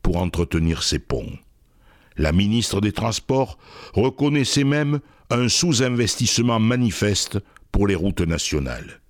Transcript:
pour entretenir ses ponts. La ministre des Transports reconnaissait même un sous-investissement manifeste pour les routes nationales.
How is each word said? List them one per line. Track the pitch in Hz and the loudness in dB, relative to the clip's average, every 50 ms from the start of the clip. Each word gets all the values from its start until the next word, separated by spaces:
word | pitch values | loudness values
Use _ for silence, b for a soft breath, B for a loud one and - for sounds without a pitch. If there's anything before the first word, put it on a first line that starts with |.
pour | _ - 85 | _ 0 0
entretenir | 87 92 87 - 85 85 73 - 82 82 82 82 - - | 0 -2 -2 -2 -2 -4 -2 0 0 0 0 0 -2 -2
ses | - - 73 | -4 -4 -4
ponts. | - _ - - - - - - _ _ _ _ _ b b b b b b b b b b | -4 _ -6 -6 -6 -10 -14 -16 _ _ _ _ _ b b b b b b b b b b
La | - 78 76 78 | -2 0 2 2
ministre | 90 101 101 107 117 110 - - 98 | 2 2 2 2 0 0 0 -2 0
des | 101 107 98 | 0 0 -2
Transports | - 110 113 107 - - - 135 131 135 - - B B B B B B B B | -2 -4 -4 -4 -6 -2 0 0 0 0 -2 -4 B B B B B B B B
reconnaissait | - 113 131 131 - 143 147 147 147 131 - - 143 143 | 0 0 0 0 0 0 0 2 2 0 2 0 2 2
même | 139 143 147 151 143 147 143 b b b b b b | 2 2 2 0 0 -2 -4 b b b b b b
un | 117 120 123 117 | 0 0 2 2
sous-investissement | - - - 180 151 113 131 127 123 120 120 107 - - 120 104 - - 117 123 117 113 | 2 2 2 2 2 2 2 0 2 0 0 0 0 -2 -2 0 0 2 2 2 2 2
manifeste | 110 113 123 127 123 113 90 - - 104 101 - - - - 101 b b b b b _ | 2 2 2 2 0 0 0 0 0 0 0 0 -2 -4 -4 -8 b b b b b _
pour | - - 101 101 | 0 0 2 2
les | 98 | 2
routes | 85 82 98 87 - | 2 0 -2 0 0
nationales. | 85 80 82 80 - - - 76 69 64 60 58 - - - - _ _ | -2 -2 0 -2 -2 -2 -2 -2 -2 -2 -6 -10 -12 -16 -20 -20 _ _